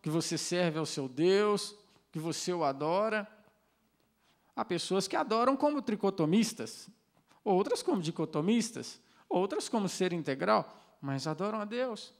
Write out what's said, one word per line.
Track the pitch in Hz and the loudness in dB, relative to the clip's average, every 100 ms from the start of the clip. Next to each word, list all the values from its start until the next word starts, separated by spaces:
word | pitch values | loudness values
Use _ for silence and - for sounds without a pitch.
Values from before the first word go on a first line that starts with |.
que | 160 | 0
você | 160 160 160 | -2 -2 -4
serve | - 175 175 156 | -2 0 0 0
ao | 151 | -4
seu | - 135 | -4 -6
Deus, | 127 175 196 208 202 - - _ _ _ | 2 4 4 4 0 -2 -12 _ _ _
que | 156 | -6
você | 160 151 - | -4 -4 -2
o | 175 | 0
adora. | 147 135 151 180 220 214 202 - _ _ _ _ _ _ _ _ _ _ _ - | 0 0 0 2 2 -2 -6 -16 _ _ _ _ _ _ _ _ _ _ _ -8
Há | |
pessoas | 220 170 - 190 190 | -4 -4 0 0 0
que | - | -2
adoram | 262 220 247 269 | 2 4 4 4
como | 294 294 | 2 0
tricotomistas, | - 208 196 196 156 196 220 - 110 - - _ _ _ _ _ | -2 0 0 2 4 4 2 -2 -12 -12 -20 _ _ _ _ _
outras | - 185 208 494 | 2 2 2 0
como | - 240 | 0 0
dicotomistas, | 156 - 160 151 170 233 220 - 120 - _ _ _ | -2 -2 -2 0 2 2 2 -6 -12 -14 _ _ _
outras | 320 - 311 - | 0 0 -2 -2
como | 233 190 | 0 -2
ser | - 220 | 0 -2
integral, | 170 147 135 180 214 - - - _ | 0 -2 -2 4 2 2 -14 -20 _
mas | 139 135 156 | -4 -4 -2
adoram | 156 202 220 | -4 -4 -4
a | 208 | -6
Deus. | 240 254 214 - | -4 -4 -6 -12